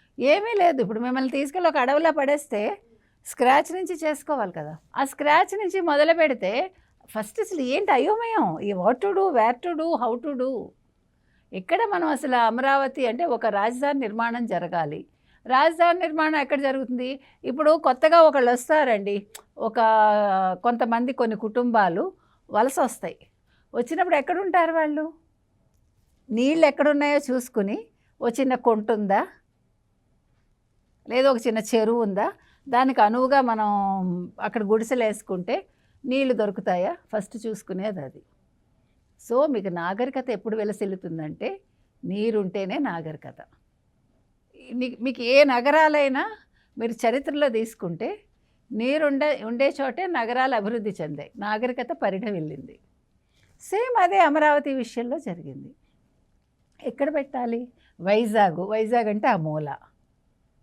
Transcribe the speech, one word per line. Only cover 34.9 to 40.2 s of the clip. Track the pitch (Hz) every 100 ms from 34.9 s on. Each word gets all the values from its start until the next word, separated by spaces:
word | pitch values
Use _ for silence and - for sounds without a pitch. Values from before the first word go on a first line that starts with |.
| 247
వేసుకుంటే | 226 208 - 185 180 294 381 _ _ _
నీళ్ళు | 262 262 269
దొరుకుతాయా? | 233 208 196 185 180 190 349 _ 214
ఫస్ట్ | 208 226 226
చూసుకునేది | 214 - 185 208 185
అది. | 135 - _ _ _ _ _ _ _ _ _ _ -
So | 240 302
మీకు | 240 190
నాగరికత | 175 170 202 254 262